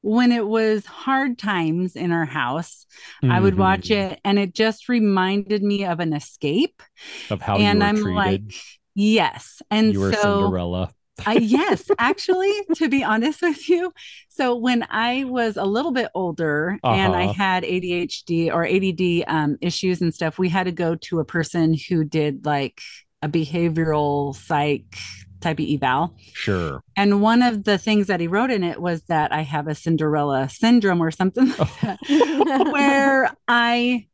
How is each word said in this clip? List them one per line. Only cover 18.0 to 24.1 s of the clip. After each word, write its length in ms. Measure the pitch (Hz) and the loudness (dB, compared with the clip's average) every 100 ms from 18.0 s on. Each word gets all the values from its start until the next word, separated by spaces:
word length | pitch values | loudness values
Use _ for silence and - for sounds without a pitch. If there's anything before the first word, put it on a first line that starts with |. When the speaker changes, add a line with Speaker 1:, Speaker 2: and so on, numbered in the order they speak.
| 175 - | -4 -8
Speaker 1:
D 260 | - 165 165 | -4 -2 0
or 140 | 170 | 0
A 140 | 165 185 | 0 0
D 100 | 190 | 0
D, 320 | 170 185 170 - | 0 0 0 0
um, 280 | 160 151 147 | 0 0 -2
issues 400 | 175 - 185 180 | -4 -2 -2 0
and 120 | 175 | -2
stuff, 280 | - 165 156 | -2 -6 -2
we 80 | 185 | 0
had 160 | 185 | 0
to 80 | 180 | -2
go 240 | 170 170 165 | -2 -2 -2
to 240 | - 165 | -4 -4
a 40 | |
person 480 | 151 170 160 175 160 160 - | -2 -4 -2 0 2 0 0
who 140 | 175 | -2
did, 420 | 151 160 151 139 | 0 0 -2 -2
like, 360 | 151 143 135 - - - _ _ | -2 -2 -4 -10 -20 -20 _ _
a 60 | 156 | -4
behavioral 1040 | 165 160 170 170 160 160 151 147 | -2 -2 -2 0 0 0 0 0